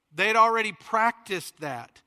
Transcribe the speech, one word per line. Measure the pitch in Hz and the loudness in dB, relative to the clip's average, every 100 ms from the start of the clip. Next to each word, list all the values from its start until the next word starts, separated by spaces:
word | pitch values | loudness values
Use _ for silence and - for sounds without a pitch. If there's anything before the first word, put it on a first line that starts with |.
| _ | _
They | 151 202 | -2 2
had | 226 | 4
already | 226 226 220 | 4 4 -2
practiced | 185 - 220 226 233 233 185 - - | -8 -4 0 0 -2 -8 -8 -8 -12
that. | 151 123 117 - | -10 -10 -14 -20